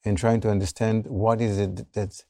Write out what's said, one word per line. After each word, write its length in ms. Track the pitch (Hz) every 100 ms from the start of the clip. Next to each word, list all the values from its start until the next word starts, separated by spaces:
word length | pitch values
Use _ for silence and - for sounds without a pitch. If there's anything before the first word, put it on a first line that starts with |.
| 107
and 120 | 95
trying 220 | 113 113
to 80 | 110
understand 560 | 101 95 - 110 110 107
what 340 | 95 110 113
is 160 | 113 101
it 340 | 98 95 -
that 300 | - 101 -